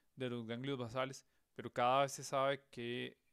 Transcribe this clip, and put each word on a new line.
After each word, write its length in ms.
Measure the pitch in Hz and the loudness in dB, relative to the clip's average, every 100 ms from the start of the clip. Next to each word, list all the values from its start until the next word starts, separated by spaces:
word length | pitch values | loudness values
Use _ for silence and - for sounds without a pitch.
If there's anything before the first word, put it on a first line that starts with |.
| _ - | _ -6
de 140 | 127 | -4
los 160 | 120 113 | -4 -4
ganglios 320 | 117 135 135 | -6 -4 -4
basales, 460 | 117 123 135 135 - _ _ | -2 -2 -2 -4 -16 _ _
pero 180 | - 117 | -12 -6
cada 300 | - 123 135 | 2 6 6
vez 100 | 139 | 4
se 120 | - | 0
sabe 400 | 131 139 135 139 _ | -4 0 2 0 _
que, 460 | - 120 123 127 - _ | -8 -6 -4 -6 -10 _